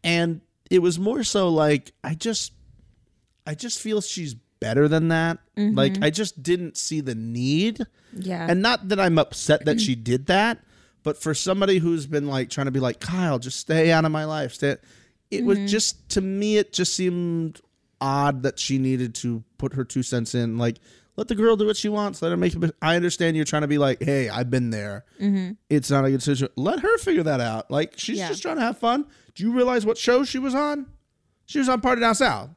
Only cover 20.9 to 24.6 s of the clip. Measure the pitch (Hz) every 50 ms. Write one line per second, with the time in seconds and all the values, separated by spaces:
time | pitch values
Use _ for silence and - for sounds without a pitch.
20.9 | - _ _ _ _ - 214 - 240 202 214 226 226 202 214 214 214 - - 208
21.9 | 208 208 208 202 190 - - 165 175 175 180 180 165 165 170 160 160 _ - 156
22.9 | 170 175 175 175 - - 175 165 165 156 151 - - 151 151 143 147 147 143 135
23.9 | 131 - - 135 139 139 131 110 101 113 123 123 123 131